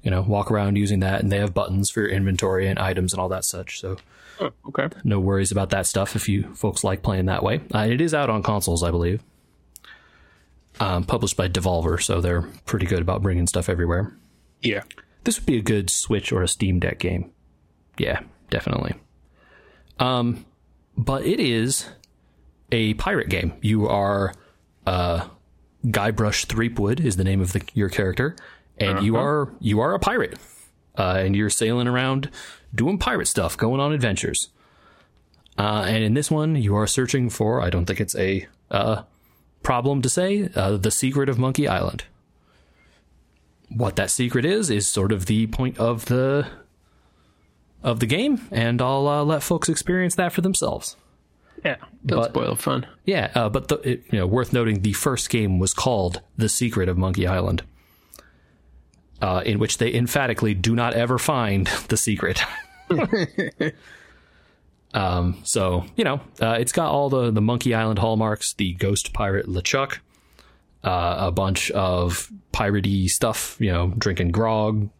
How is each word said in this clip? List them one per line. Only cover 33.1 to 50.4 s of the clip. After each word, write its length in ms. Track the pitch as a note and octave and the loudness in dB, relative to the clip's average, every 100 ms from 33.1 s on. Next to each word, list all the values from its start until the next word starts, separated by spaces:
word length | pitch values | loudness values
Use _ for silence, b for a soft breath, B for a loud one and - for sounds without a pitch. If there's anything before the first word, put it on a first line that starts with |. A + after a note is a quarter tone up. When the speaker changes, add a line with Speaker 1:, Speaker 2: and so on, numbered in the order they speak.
| A3+ E2+ | 0 0
Speaker 1:
stuff, 300 | - E2+ - | 0 -2 0
going 220 | A2 C3+ | 0 0
on 120 | C#3+ | 0
adventures. 560 | D3+ B2 F#2 - - - b b b b b b _ _ _ _ - | 0 0 0 -2 -4 -6 b b b b b b _ _ _ _ -2
Uh, 260 | G#2 G#2+ F#2 | 0 2 0
and 180 | A2 | 2
in 100 | G#2+ | 2
this 160 | B2+ D3+ | 2 2
one, 240 | D#3 D#3 D3+ | 0 2 2
you 180 | G#2 G2+ | 2 2
are 100 | G#2 | 2
searching 420 | - B2+ C#3 B2 | 0 0 0 0
for, 320 | - G#2+ - | 2 2 4
I 80 | F2+ | 2
don't 160 | F2+ | 2
think 160 | F2 F#2+ | 0 -2
it's 140 | - | -2
a, 320 | - F#2+ F#2+ - _ _ | 0 2 0 -4 _ _
uh, 320 | G#2 A2 G#2+ - b b b b _ | 0 2 0 -4 b b b b _
problem 360 | - B2 C3 C#3 | 0 0 2 0
to 60 | B2+ | 0
say, 400 | - F#3 G#3 F#3 | 0 0 0 -2
uh, 220 | - F#2+ G2+ | 0 0 2
the 140 | G#2 | 0
secret 360 | - C3 C#3 C#3 | 0 0 0 0
of 80 | A#2 | 0
Monkey 300 | B2+ C3 D3 | 0 0 0
Island. 380 | F#2 F2+ - - _ _ _ b b b b b b b _ _ _ _ _ _ | 0 -2 -6 -14 _ _ _ b b b b b b b _ _ _ _ _ _
What 260 | A2 A2 F#2 | -2 -2 0
that 140 | G2 | -2
secret 340 | - B2 C3+ | 0 0 0
is, 260 | D3 G#3 F3+ | 0 0 0
is 160 | G#2 G2 | 0 0
sort 240 | - G2 | 0 0
of 140 | G#2 F2+ | 0 2
the 220 | A2 A2 | 2 2
point 300 | A2+ B2+ B2 | 0 -4 0
of 260 | A2+ A#2 - | -2 -2 -2
the, 400 | B2+ C3+ C#3+ C3+ - - _ b b b b b b b b _ _ | 0 2 0 -2 -10 -20 _ b b b b b b b b _ _
of 160 | - A2+ | -4 0
the 60 | A#2 | 0
game, 420 | D#3 C#4 C4 - | 0 0 -2 -2
and 280 | A#2 A#2 A#2+ | -2 0 2
I'll, 280 | B2+ C#3 C#3+ | 0 2 2
uh, 160 | D3 | 2
let 180 | D3 D#3 | 2 0
folks 260 | - E3 - | 0 0 0
experience 460 | E3 - F3+ F3+ | -2 0 0 0
that 180 | - F3 | 0 -2
for 80 | - | 0